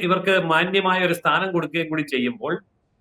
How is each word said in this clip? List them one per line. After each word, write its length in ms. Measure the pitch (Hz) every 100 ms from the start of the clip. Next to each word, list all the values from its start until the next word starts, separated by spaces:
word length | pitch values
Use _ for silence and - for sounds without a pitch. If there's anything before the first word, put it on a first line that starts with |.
| 180
ഇവർക്ക് 300 | 185 196 190 165
മാന്യമായ 480 | 160 185 196 185 185 175
ഒരു 80 | 170
സ്ഥാനം 300 | 160 160 190
കൊടുക്കുകയും 340 | 175 151 165 156
കൂടി 140 | 156 147
ചെയ്യുമ്പോൾ 420 | 131 123 107 139 175 - _ _ _